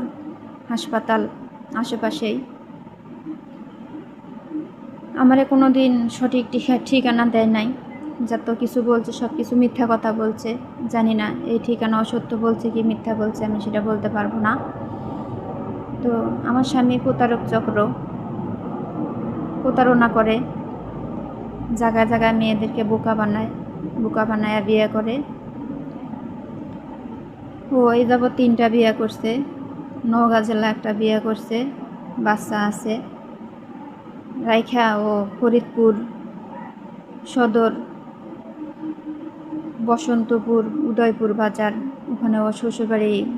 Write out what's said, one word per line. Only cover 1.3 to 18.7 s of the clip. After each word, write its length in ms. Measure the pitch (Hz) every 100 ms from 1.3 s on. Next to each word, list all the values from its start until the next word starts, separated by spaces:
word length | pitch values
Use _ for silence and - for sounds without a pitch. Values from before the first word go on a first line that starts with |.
| - - - -
আশেপাশেই। 640 | - 233 226 226 - 220 240 - - - - - - - - - - - - - - - 311 - - - - - 311 - - - - - -
আমারে 280 | 254 262
কোনো 260 | 269 269 269
দিন 380 | 262 262 247 233
সঠিক 360 | - 254 254 233
ঠিকা-, 260 | 247 - 247 -
ঠিকানা 400 | 262 254 233 240
দেয় 200 | 226 220
নাই। 260 | 220 220 254 - - 302 - 226
যত 260 | 226 226 233
কিছু 220 | 240 254
বলছে 300 | 233 233 226
সব 160 | 226 233 285
কিছু 200 | 226 247
মিথ্যা 300 | 240 233 233
কথা 240 | 226 226
বলছে। 460 | 220 220 214 - 247 - - 233
জানি 240 | 233 226
না 160 | 220 214 247 -
এই 120 | 233
ঠিকানা 380 | 220 226 220 220
অসত্য 360 | 220 233 - 226
বলছে 340 | 226 220 233
কি 120 | 226
মিথ্যা 320 | 220 220 226
বলছে, 300 | 214 214 220
আমি 160 | 214 208
সেটা 200 | 208 208
বলতে 280 | 214 214 208
পারবো 300 | 214 208 220
না। 200 | 214 247 - - - - - - - - - - - - - -
তো 80 | 240 226 330 - -
আমার 180 | 247
স্বামী 340 | 262 262 247 247
প্রতারক 340 | 262 247 240 233 -
চক্র, 380 | 226 226 208 202 127 - - - - - - -